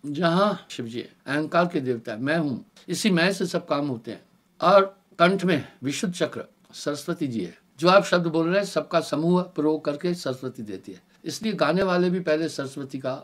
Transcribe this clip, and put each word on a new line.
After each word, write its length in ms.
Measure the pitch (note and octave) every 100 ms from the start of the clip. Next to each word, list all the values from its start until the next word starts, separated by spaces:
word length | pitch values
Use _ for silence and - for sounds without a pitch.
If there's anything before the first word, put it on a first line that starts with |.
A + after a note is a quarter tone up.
| C#3+
जहाँ 600 | C#3+ E3+ F3 G#3 F#3 -
शिव 160 | - A#2+
जी 140 | A#2+
है, 100 | - _ -
अहंकार 400 | C#3+ D#3 E3+ F3
के 120 | D#3+
देवता 320 | B2+ A#2 A#2+
है, 100 | G#2+
मैं 160 | C3 E3
हूँ, 280 | D3 A2+ - - -
इसी 220 | F3 G#3+
मैं 220 | F3 F3
से 120 | F#3+ F3
सब 200 | F3 -
काम 200 | C#3+ C#3+
होते 240 | A#2 A2+
हैं। 120 | F#2+ _ _ _ _
और 220 | E3+ G3 F#3+ - _ -
कंठ 260 | F3 G3 F#3
में 220 | D3+ - _
विशुद्ध 300 | B2+ C#3 G3
चक्र 300 | F3 D3+ A#2 - _ _
सरस्वती 540 | - - D3 - E3 C#3+
जी 140 | A2+
है। 160 | F2 - _ -
जो 100 | F3
आप 140 | G3 -
शब्द 220 | F3+ E3+
बोल 200 | D#3+ E3
रहे 100 | F#3+
हैं, 80 | G3
सबका 340 | D#3+ D3 E3+
समूह 400 | D#3+ D3 E3 F3+ F3+ -
प्रयोग 280 | D3+ D#3 D3+
करके 280 | C#3+ F3
सरस्वती 500 | F3 C#3 B2+ C3 B2+
देती 280 | G#2+ F#2+ -
है, 100 | F#2 _ _ -
इसलिए 280 | - A3
गाने 300 | F#3 D3 F3
वाले 260 | F#3+ F3+ F3+
भी 100 | F3+
पहले 300 | E3+ D#3 D#3+
सरस्वती 500 | - C3+ C#3+ C3 C#3
का 140 | B2+ C#3